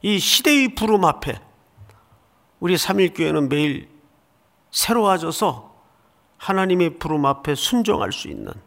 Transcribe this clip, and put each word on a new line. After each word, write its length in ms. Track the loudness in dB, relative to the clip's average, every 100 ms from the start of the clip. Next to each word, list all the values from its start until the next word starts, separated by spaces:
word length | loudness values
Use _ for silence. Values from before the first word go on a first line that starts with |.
이 180 | 0 0
시대의 560 | 2 2 4 4 2 0
부름 280 | 2 4
앞에 360 | 2 0 -6 -10 -14 _ _ _ -20 -20 _ _ _ _ _ _
우리 160 | -2 -2
삼일교회는 720 | 0 2 0 0 -2 0 0
매일 420 | 0 -2 -4 -10 -20 _ _ _ _ _ _ _
새로워져서 1040 | -6 0 2 4 2 0 -2 -2 -2 -12 _ _ _ _ _ _ _
하나님의 640 | -4 0 2 2 2 -2
부름 260 | -4 0 0
앞에 300 | 0 -2 -4
순종할 560 | 0 0 2 0 -2
수 160 | -6 -10
있는 240 | -10 -12 -14